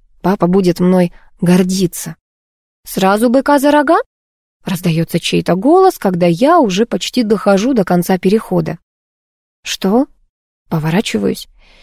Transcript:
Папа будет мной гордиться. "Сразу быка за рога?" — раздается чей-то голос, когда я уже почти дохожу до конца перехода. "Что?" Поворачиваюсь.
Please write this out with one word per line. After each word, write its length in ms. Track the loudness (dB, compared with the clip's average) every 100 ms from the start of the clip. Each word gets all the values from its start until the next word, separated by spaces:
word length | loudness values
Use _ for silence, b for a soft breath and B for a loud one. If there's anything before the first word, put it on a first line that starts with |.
| _ _
Папа 260 | -4 0 2
будет 340 | 2 2 0
мной 320 | 2 2 0 b b _
гордиться. 760 | 2 2 2 -2 -4 -6 -14 -16 _ _ _ _ _ _ -12
"Сразу 440 | -2 0 2 2
быка 280 | 2 2 2
за 120 | 2
рога?" — 280 | 2 2 0 -2 _ _ _ _ _
раздается 560 | -8 -4 -2 -2 -2 -4
чей-то 340 | -2 -4 -2
голос, 440 | -2 2 4 2 0
когда 280 | 0 2 2
я 320 | 2 2 4
уже 280 | 2 0 -2
почти 360 | -4 -4 -4
дохожу 500 | -2 0 2 2 2
до 120 | 0
конца 340 | 0 0 0 0
перехода. 600 | 0 0 -2 -4 -4 -10 _ _ _ _ _ _ _ _
"Что?" 440 | -14 -6 0 0 -2 _ _ _ _ _ _
Поворачиваюсь. 760 | -4 0 -2 -2 -4 -4 -4 -12 b b b